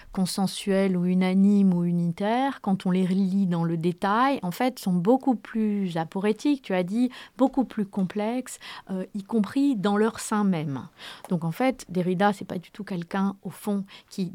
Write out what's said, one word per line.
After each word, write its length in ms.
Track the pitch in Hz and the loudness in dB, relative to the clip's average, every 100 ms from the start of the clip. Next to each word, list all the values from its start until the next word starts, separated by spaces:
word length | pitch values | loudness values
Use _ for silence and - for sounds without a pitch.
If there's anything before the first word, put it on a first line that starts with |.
| - | -8
consensuelles 840 | - 180 - 190 - - 190 196 180 | -2 -2 0 -2 -2 0 2 2 2
ou 100 | 180 | 2
unanimes 640 | 185 185 190 196 202 196 | 2 4 6 6 6 6
ou 120 | 175 | 4
unitaires, 760 | 175 175 170 165 202 240 269 - | 2 0 0 0 0 0 0 -2
quand 240 | - 190 | -2 0
on 60 | 190 | 2
les 160 | 180 185 | 2 2
lit 400 | 190 190 196 190 | 2 2 2 2
dans 160 | 170 | 2
le 140 | 170 165 | 0 0
détail, 640 | 170 170 196 214 269 277 | -2 -2 0 2 2 0
en 80 | 180 | -4
fait, 300 | - 254 254 | -2 -2 -2
sont 120 | 196 | -2
beaucoup 440 | 180 175 262 269 226 | 2 4 4 2 -2
plus 600 | - 226 214 202 190 165 | -2 -2 0 0 -2 -2
aporétiques, 640 | 160 202 208 214 294 285 | -4 -2 -2 0 0 0
tu 120 | - | 0
as 80 | 185 | -2
dit, 280 | 180 220 247 - - - | 0 0 -2 -4 -8 0
beaucoup 260 | 262 262 | 2 2
plus 220 | 240 - 196 | -2 -2 -4
complexes, 720 | - 185 208 214 247 254 - - - - | -2 -2 -2 -4 -4 -6 -12 -16 -16 -8
euh, 160 | 190 185 | -8 -6
y 80 | 208 | -10
compris 540 | 196 226 208 277 285 233 | -4 -2 0 2 2 2
dans 200 | 202 202 | 2 2
leur 220 | 220 - | 0 -2
sein 240 | - 214 | -4 0
même. 460 | 202 170 151 131 165 - - - - | 2 0 -2 -6 -10 -16 -18 -12 -4
Donc, 160 | 180 | -2
en 80 | 165 | -2
fait, 340 | - 262 262 - | 0 0 -2 -4
Derrida, 440 | 180 175 180 202 | -2 0 2 2
c'est 120 | 202 | 0
pas 140 | 190 190 | -6 -10
du 140 | - | -10
tout 100 | - | -14
quelqu'un, 540 | 202 180 170 196 196 196 | -8 -8 -6 -2 -2 -4
au 80 | 196 | -12
fond, 340 | - 214 202 196 - - | -10 -4 -4 -6 -14 -14
qui 240 | - 180 | -8 -6